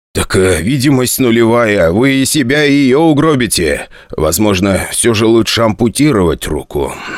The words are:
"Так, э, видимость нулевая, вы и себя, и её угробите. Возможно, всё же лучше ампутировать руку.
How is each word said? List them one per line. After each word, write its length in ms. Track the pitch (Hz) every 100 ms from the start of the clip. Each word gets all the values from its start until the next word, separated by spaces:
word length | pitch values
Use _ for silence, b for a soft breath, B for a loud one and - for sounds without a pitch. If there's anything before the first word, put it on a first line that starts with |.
| _
"Так, 220 | - 90 104
э, 240 | 92 85
видимость 560 | 90 143 143 131 123 -
нулевая, 720 | 123 117 113 120 110 101 82
вы 240 | 98 135
и 100 | 135
себя, 400 | 131 151 120 147
и 80 | 147
её 300 | 143 131 135
угробите. 880 | 165 143 160 139 107 - 78 71 B B B -
Возможно, 720 | 76 87 107 92 101 90 -
всё 240 | - 120
же 120 | 107 113
лучше 360 | 117 101 -
ампутировать 840 | 113 95 120 - 151 110 85 69 -
руку. 460 | 73 - 73 67 B B